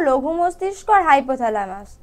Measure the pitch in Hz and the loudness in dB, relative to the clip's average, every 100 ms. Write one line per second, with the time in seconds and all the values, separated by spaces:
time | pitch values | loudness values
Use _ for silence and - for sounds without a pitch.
0 | 311 262 269 330 349 359 381 392 - 415 | 2 0 0 -2 -2 -2 -8 -6 0 2
1 | 330 277 254 262 240 214 196 190 208 - | 4 2 2 -4 -2 -4 -6 -10 -16 -20